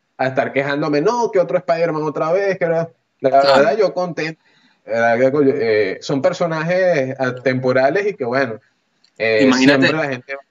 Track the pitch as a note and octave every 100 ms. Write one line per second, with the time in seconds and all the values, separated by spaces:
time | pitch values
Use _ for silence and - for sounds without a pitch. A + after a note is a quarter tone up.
0 | _ - C3 C3 - C3+ C#3 C#3+ D#3 D3
1 | F#3+ A#3+ A3+ F#3+ E3 F3+ E3+ E3 E3+ D#3
2 | D#3 D3+ D#3+ F#3 G3 F#3 E3 E3 E3 _
3 | _ _ C3+ C#3 C#3 C3+ D3+ G#3 F#3 F3+
4 | F3+ D#3+ D#3 D#3+ _ _ _ _ - A2+
5 | A#2 A#2 C3 D3+ C3+ - A2+ G#2+ F#2+ F#2+
6 | - C#3 F3+ E3+ F3 D#3+ E3 F3+ F#3 D#3
7 | C3 C3 B2+ B2+ C3+ B2+ B2+ C3 C#3 F#3+
8 | G3+ F#3 A#2+ B2+ B2+ A2 _ _ _ _
9 | _ - A2+ A2 C3 B2+ C3+ C#3 - D#3
10 | D3 B2 - C#3 -